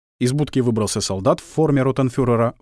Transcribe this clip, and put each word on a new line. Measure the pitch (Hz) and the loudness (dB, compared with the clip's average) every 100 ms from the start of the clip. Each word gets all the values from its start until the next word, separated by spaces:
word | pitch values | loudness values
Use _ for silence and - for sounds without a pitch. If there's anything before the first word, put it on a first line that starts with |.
| _ - | _ -4
Из | 123 | -2
будки | 143 147 135 | 0 -2 0
выбрался | 120 110 104 110 | 0 0 -2 -2
солдат | - 95 104 170 | -4 -2 0 0
в | |
форме | - - 156 139 | -2 -2 2 2
ротенфюрера, | 131 127 131 127 123 117 117 - | 2 0 0 0 0 2 0 -4